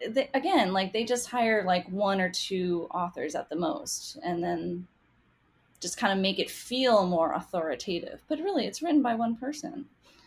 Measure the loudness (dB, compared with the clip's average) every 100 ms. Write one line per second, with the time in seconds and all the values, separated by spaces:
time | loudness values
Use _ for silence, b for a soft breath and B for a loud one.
0 | -4 -2 0 0 2 4 4 2 0 0
1 | 0 -2 -2 0 4 4 4 2 2 -2
2 | 2 2 2 0 -2 -2 0 0 -2 -4
3 | -4 -4 -4 -4 -4 -2 -2 -2 -6 -8
4 | -8 -8 -4 -2 -2 -2 -4 -6 -8 _
5 | _ _ _ _ _ _ _ -12 -10 -2
6 | 0 2 2 0 -2 -6 -4 2 6 6
7 | 6 4 2 0 -2 -2 -2 -4 -4 -4
8 | -6 -10 -6 -4 0 0 -2 -2 2 2
9 | 4 2 0 -2 -4 -6 -8 -10 -14 _
10 | b b